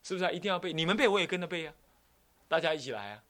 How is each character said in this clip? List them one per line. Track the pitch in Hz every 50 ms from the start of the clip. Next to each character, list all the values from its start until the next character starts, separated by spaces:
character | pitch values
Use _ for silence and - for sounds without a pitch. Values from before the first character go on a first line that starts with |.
是 | - -
不 | 190 180
是 | 185
啊？ | 170
一 | - 170
定 | 170 202
要 | 185 175
背， | 180 180 160
你 | 160 160
们 | 170 208
背 | 226 277 214
我 | 196 202
也 | 175
跟 | - 185 180
着 | 180
背 | - 180 170 160
啊， | 151 - _ _ _ _ _ _ _ _ _ _ _ _ _ _
大 | _ 160 165
家 | 160 165 156
一 | 156
起 | 123 135
来 | 120 104 101 101
啊 | 104 107 _